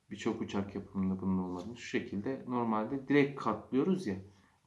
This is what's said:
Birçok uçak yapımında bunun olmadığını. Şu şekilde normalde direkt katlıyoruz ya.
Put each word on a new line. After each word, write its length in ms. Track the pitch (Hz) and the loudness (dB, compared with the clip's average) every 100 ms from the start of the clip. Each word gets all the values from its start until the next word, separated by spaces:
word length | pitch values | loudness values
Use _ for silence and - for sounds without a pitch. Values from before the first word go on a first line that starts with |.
| _ | _
Birçok 320 | 101 113 104 | -4 -2 0
uçak 320 | 101 101 95 | -2 -2 -2
yapımında 460 | 101 98 98 95 95 | -6 -6 -2 0 0
bunun 180 | 95 95 | 2 2
olmadığını. 380 | 90 90 107 120 | 0 -4 -6 -10
Şu 100 | - | -4
şekilde 580 | 120 - 98 139 131 - | -4 -2 -4 -4 -4 -2
normalde 600 | 123 117 107 113 135 - | 0 2 2 0 -2 4
direkt 320 | 143 139 - | 6 6 2
katlıyoruz 680 | 120 104 - 127 165 185 107 | -2 -2 0 2 4 2 0
ya. 100 | 92 - - _ _ | -4 -8 -20 _ _